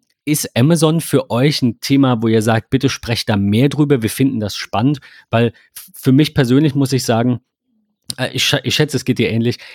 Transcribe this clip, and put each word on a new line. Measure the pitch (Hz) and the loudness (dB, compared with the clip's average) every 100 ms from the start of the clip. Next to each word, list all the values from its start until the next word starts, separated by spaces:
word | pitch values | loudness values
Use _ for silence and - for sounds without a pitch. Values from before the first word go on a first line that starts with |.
| _ _ - | _ _ -4
ist | 151 - 110 | -4 -2 0
Amazon | 147 170 156 160 | 2 4 2 0
für | - 139 - | 0 -2 0
euch | 117 147 - | 0 0 0
ein | 123 - | -2 -2
Thema, | - 139 131 117 | 0 2 2 2
wo | 113 | 2
ihr | 113 | 2
sagt, | 110 113 - | 2 0 0
„Bitte | 131 135 | -2 -2
sprecht | - - 113 - | -4 -6 -6 -2
da | 104 | 0
mehr | 101 107 139 | 2 2 2
drüber, | 139 143 131 | 2 0 2
wir | 107 | 0
finden | - 135 113 | 0 -2 -2
das | 104 - | -6 -8
spannend“? | - 101 131 147 - - - | -6 -2 0 -2 -8 -20 -4
Weil | 113 117 - _ - | 0 0 -4 _ -20
f-, | - | -20
für | - 135 | -6 2
mich | 131 156 | 4 2
persönlich | 151 120 131 156 | 0 2 2 2
muss | 139 131 | 0 -2
ich | 131 - | -2 0
sagen, | 113 123 117 _ _ _ _ _ _ - - | 0 0 -4 _ _ _ _ _ _ -14 -8
äh, | 127 | -6
ich | 131 | -4
sch-, | - 143 | -2 -2
ich | 123 - | -2 -2
schätze, | 147 131 | 0 -2
es | - | -2
geht | 117 | -2
dir | 98 | 0
ähnlich. | 113 120 - - | 0 -2 -4 -10